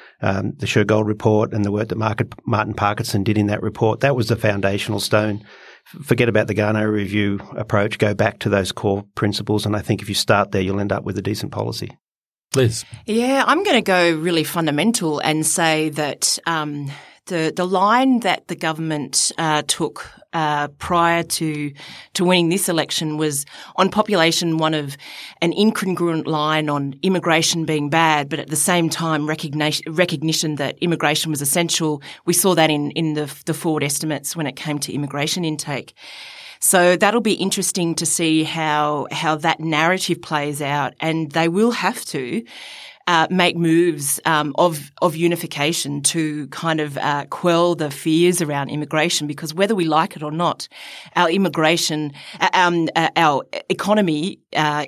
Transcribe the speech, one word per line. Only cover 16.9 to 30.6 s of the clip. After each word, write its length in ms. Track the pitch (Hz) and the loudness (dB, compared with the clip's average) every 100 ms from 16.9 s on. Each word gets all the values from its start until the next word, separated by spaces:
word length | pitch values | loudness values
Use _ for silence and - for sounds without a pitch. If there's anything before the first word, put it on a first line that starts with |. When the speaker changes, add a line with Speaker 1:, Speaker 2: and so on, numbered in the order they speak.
| 139 - - - | -12 -18 -20 -6
Speaker 3:
the, 260 | 175 160 | -2 -2
the 120 | 156 180 | 0 0
line 540 | 185 202 240 269 247 | 2 4 4 4 2
that 280 | 196 156 - | 2 -2 -4
the 80 | 147 | -6
government, 720 | 165 160 160 151 123 - - - | -4 -4 -4 -4 -2 -2 -2 -2
uh, 260 | 160 151 147 | 0 0 -2
took, 440 | - 160 - - - _ | -4 -4 -6 -18 -20 _
uh, 360 | 170 151 147 147 147 | -2 -2 -2 -4 -8
prior 440 | - 175 170 170 | -2 0 2 2
to, 480 | 165 - 160 151 147 143 - - - | -2 -2 -2 -4 -6 -8 -20 -20 -10
to 100 | - | 0
winning 240 | 175 180 165 | 4 4 4
this 220 | 185 190 | 2 0
election 480 | 165 - - 156 151 | 0 0 -2 -4 -2
was 260 | 156 143 - - - - | -2 -2 -8 -16 -10 0
on 140 | 190 | 0
population, 640 | 202 214 196 165 165 170 160 | 2 2 4 4 2 0 2
one 160 | 156 | 0
of 240 | 156 143 139 - - - - | 0 -4 -10 -16 -16 -16 -4
an 100 | 170 | -2
incongruent 760 | - 220 214 185 175 170 160 - | 2 2 2 -2 0 0 0 -2
line 440 | 156 151 156 151 | 0 2 0 0
on 240 | 143 139 135 | -2 -2 -2
immigration 640 | 190 180 175 160 160 165 156 | 0 2 2 2 2 -2 -2
being 240 | 156 147 | -2 0
bad, 400 | 165 160 151 143 | 2 4 2 0
but 80 | 160 | -6
at 100 | - | -4
the 80 | 151 | -2
same 320 | - 175 165 | 0 2 0
time 400 | - 165 156 151 | 0 -2 -2 -2
recognition, 640 | 156 156 151 151 147 - | -4 -4 -2 -2 -2 -4
recognition 640 | 160 175 151 160 160 160 | 0 0 0 -2 -2 -2
that 220 | 147 | -2